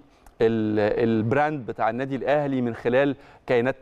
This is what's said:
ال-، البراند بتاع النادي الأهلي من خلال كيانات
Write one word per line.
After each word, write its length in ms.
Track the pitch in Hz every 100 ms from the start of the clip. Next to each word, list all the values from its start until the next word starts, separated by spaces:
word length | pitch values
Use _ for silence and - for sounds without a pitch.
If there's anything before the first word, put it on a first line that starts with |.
| - _ - -
ال-، 640 | 113 113 107 107 104 - 117
البراند 580 | 113 110 135 151 151 110
بتاع 240 | 113 113
النادي 260 | 117 135 135
الأهلي 440 | 113 151 143 131
من 140 | 120
خلال 420 | 113 120 123 143 131 - - -
كيانات 300 | 123 127 -